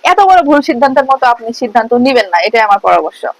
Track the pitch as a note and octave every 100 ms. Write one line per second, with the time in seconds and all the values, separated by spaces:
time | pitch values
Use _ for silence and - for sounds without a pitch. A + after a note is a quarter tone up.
0 | - F#4 F#4+ F#4 C#4+ D4 C#4+ A#3+ C4+ C4+
1 | C4+ C4 B3+ A#3+ A3+ A#3 A#3+ A3 A3+ A#3+
2 | B3 B3+ G3+ E3+ F#3+ A3+ G#3+ G3+ F#3+ F3
3 | D#3+ - -